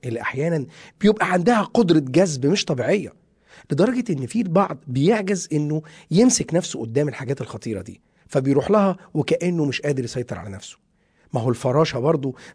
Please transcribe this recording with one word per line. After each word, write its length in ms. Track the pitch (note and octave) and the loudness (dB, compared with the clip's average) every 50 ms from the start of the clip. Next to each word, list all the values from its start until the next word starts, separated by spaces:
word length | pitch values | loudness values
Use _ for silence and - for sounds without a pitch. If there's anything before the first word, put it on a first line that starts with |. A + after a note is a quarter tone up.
| - | -10
اللي 160 | B2 A2+ A#2 | -8 -8 -6
أحيانًا 440 | - - - C3 D3 E3+ E3+ D#3 B2+ B2+ - - - - - - | -6 -6 -4 -2 -2 0 0 -2 -2 -6 -10 -18 -20 -20 -6 2
بيبقى 300 | - G3+ G#3+ G#3+ F#3 F3+ | 2 4 4 4 2 0
عندها 300 | F#3 F#3 E3+ A3 A#3+ A3 | 0 2 4 4 4 2
قدرة 380 | F#3+ - - A#3 A#3 E3+ E3 D#3 | 2 0 2 2 4 6 4 4
جذب 460 | C#3 B2+ B2+ E3 F#3+ F3+ D3 C3 B2+ | 4 2 2 2 2 2 0 0 0
مش 200 | C#3+ F#3 G3+ - | 0 2 0 0
طبيعية، 480 | - D3+ B2 A#2+ C3 F#3 G#3 D#3 - - _ _ _ _ _ _ _ - - - - | -2 -2 -2 0 0 0 0 -2 -6 -12 _ _ _ _ _ _ _ -20 -16 -8 -4
لدرجة 420 | D3+ C#3 F#3 A#3+ B3+ B3+ - - F3 | 0 2 2 2 2 0 -2 -2 -4
إن 120 | C3 C3 | -4 -4
في 160 | A2+ - A3+ | -4 -2 -2
البعض 360 | A3 F#3 D#3+ F#3+ G3 - D3 B2 - C#3+ | -2 2 2 2 2 0 -2 -10 -8 -4
بيعجز 640 | A#2+ C3 C#3 F3+ A#3 G#3+ G3 F#3+ G#3 F3 - - D#3 | -2 0 2 2 2 2 0 -2 -4 -4 -4 -4 -4
إنه 280 | D3 D3+ D3 D3+ D#3 D#3 - - - - - | -2 -2 -2 -4 -4 -6 -8 -16 -18 -8 0
يمسك 420 | D#3 F#3 B3 B3+ - - - - D#3 | 2 4 4 4 4 2 -2 -2 -2
نفسه 280 | F3 F3 - - C3 | -2 -2 -4 -6 -8
قدام 260 | A#2 A2+ A2+ C#3 D3 D3 | -8 -4 -2 -2 -2 -2
الحاجات 340 | A#2+ - C#3+ A#2+ C#3 - | -4 -6 -6 -6 -6 -6
الخطيرة 400 | B2 - - G#2 - A#2 G#2+ G2 | -8 -10 -12 -10 -8 -8 -8 -8
دي، 200 | F2+ - - - _ _ _ _ _ - | -8 -12 -16 -20 _ _ _ _ _ -4
فبيروح 440 | - D3 C3+ C#3 C#3 C#3+ - - | -2 0 2 2 2 2 2 2
لها 260 | G3 G#3+ G3 G3 F3+ F#3+ - - - | 4 4 4 2 0 -2 -8 -8 -4
وكأنه 520 | D#3+ C#3 - D#3 E3+ E3+ F3+ F3+ E3 D3+ | -4 -2 0 -2 0 0 0 0 0 0
مش 160 | C#3+ B2 - | -2 -2 -4
قادر 220 | - D3 C#3+ C3 B2 | -4 -4 -2 -2 -4
يسيطر 340 | A2+ - B2+ B2 - A2+ F2+ | -6 -6 -8 -8 -8 -8 -12
على 120 | F2 G#2 | -10 -12
نفسه. 280 | F#2+ F#2+ - - - _ _ _ _ _ _ _ _ _ _ _ - | -12 -14 -16 -18 -20 _ _ _ _ _ _ _ _ _ _ _ -4
ما 80 | A#2+ | -2
هو 80 | A2 B2+ | 0 0
الفراشة 500 | A#2+ - - B2+ B2 D3 D#3+ - - B2+ | -2 0 0 0 2 2 2 0 0 -2
برضو 360 | A#2+ D3+ E3 D3 C3 C3+ B2+ - - - - | 0 0 0 0 -2 -6 -8 -10 -14 -16 -6